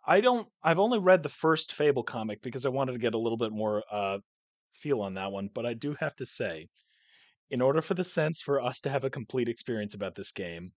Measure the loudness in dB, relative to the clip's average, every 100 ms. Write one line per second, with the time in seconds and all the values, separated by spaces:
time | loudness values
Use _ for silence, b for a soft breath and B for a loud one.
0 | 4 4 6 2 -2 _ 2 4 4 4
1 | 6 6 6 0 2 2 0 2 2 4
2 | 0 -6 -6 -6 -8 -4 -2 0 -2 0
3 | 0 0 0 0 -2 0 0 0 -2 -4
4 | -2 -4 _ _ _ _ _ -10 -2 0
5 | 0 -4 -6 -4 -6 -4 -6 -4 -6 -4
6 | -6 -6 -12 -6 -6 -6 -14 _ b b
7 | b b b b _ 2 2 2 0 -2
8 | 0 0 0 -2 -2 0 0 -4 -4 -2
9 | -2 -6 -4 -2 -2 -2 -4 -4 -4 -6
10 | -8 -6 -8 -6 -10 -10 -14